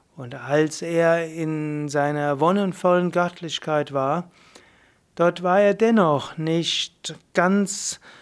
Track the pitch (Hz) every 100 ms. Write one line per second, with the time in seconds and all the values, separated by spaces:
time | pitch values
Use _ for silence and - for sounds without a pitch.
0 | _ - 123 - 123 147 156 - 170 165
1 | 165 170 165 160 156 156 151 151 147 147
2 | 147 147 147 139 160 202 196 - 180 180
3 | 180 175 175 175 165 - - 151 143 139
4 | 135 160 175 _ _ - _ _ _ _
5 | _ - 170 175 180 190 202 202 226 226
6 | 170 139 - - 160 165 160 - - _
7 | - 156 _ - 180 196 196 - - -
8 | - -